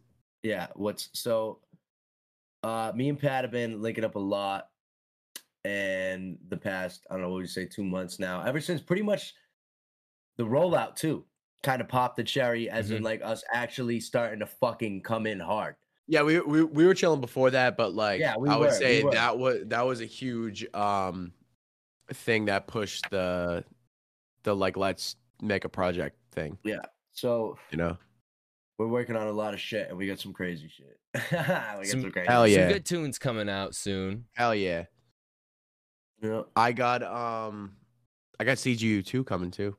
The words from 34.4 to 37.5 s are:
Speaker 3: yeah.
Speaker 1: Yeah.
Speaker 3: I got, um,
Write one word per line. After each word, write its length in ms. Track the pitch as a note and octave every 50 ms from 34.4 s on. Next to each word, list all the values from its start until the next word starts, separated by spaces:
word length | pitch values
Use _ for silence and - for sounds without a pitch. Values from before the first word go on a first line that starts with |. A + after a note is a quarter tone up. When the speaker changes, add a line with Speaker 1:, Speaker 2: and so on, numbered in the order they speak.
| A#2+ A#2 A2
Speaker 3:
yeah. 300 | G#2 G2 F2+ F2 E2+ E2+ - _ _ _ _ _ _ _ _ _ _ _ _ _ _ _ _ _ _ _ _ _ _ _ _ _ -
Speaker 1:
Yeah. 200 | G#2+ A2 A2 A2 - - -
Speaker 3:
I 160 | A2 A2+ A#2+
got, 300 | A#2+ A#2 B2+ A#2+ A#2+ B2
um, 760 | A#2+ F2 G#2 A#2+ A#2+ A#2 A2+ A2+ A2 A2